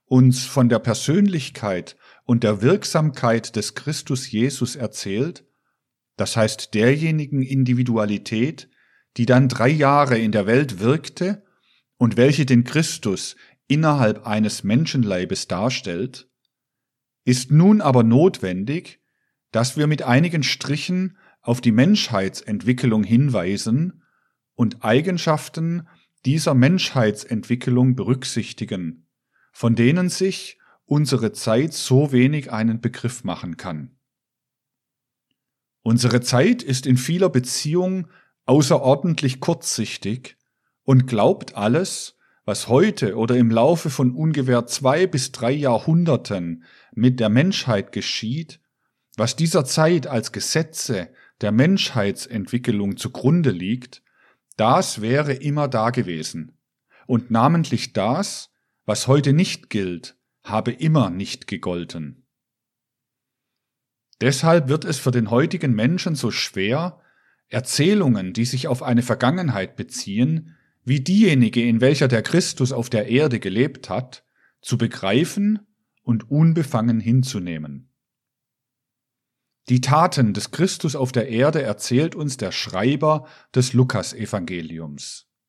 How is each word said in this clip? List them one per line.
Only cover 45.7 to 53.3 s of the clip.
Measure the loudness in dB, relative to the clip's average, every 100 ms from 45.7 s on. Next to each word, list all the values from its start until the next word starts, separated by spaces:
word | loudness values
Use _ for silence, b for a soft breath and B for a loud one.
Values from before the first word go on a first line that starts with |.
| 0 2 2 2 0 -2 -6 -6 -8 b b b
mit | b 2 2
der | 2
Menschheit | 2 2 0 -2 -2 -2
geschieht, | -8 -8 -8 -6 -8 -10 -16 _ _ _ _ _ -4
was | -4 -2
dieser | 0 0 0
Zeit | 2 2 2 0
als | -4 -4
Gesetze | -6 -4 -4 -4 -6 -6 -6 -8 b b b
der | 0
Menschheitsentwicklung | 2 4 2 0 -2 -2 -4 -8 -10 -6 -6 -2 -4 -4 -6
zugrunde | -8 -2 0